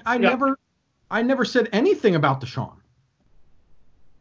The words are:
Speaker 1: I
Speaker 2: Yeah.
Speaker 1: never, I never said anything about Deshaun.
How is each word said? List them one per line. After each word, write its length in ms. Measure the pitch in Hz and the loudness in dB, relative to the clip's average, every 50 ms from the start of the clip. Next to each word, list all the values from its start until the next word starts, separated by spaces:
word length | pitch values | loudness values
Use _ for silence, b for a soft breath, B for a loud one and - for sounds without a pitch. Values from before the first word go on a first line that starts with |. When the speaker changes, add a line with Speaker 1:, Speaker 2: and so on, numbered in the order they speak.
| - | -4
Speaker 1:
I 80 | 226 247 | -4 0
Speaker 2:
Yeah. 140 | 247 233 - | 2 2 2
Speaker 1:
never, 280 | 254 240 277 269 269 - _ _ _ _ _ _ _ _ _ _ | 2 2 0 -2 -2 -4 _ _ _ _ _ _ _ _ _ _
I 100 | 185 214 | -4 -2
never 240 | 233 240 269 247 247 | 0 0 0 0 -2
said 240 | 214 - 254 220 220 | 0 0 0 0 0
anything 440 | - 202 262 381 403 - - 220 180 | 0 0 2 2 2 2 2 2 2
about 260 | 156 147 143 135 135 | 2 2 0 0 -2
Deshaun. 320 | - - - 135 107 - - - _ _ _ _ _ _ _ _ _ _ _ - - - - - _ _ - - - - - _ - - - _ | -6 -8 -8 -10 -10 -10 -14 -20 _ _ _ _ _ _ _ _ _ _ _ -20 -20 -20 -20 -20 _ _ -20 -20 -20 -20 -20 _ -20 -20 -20 _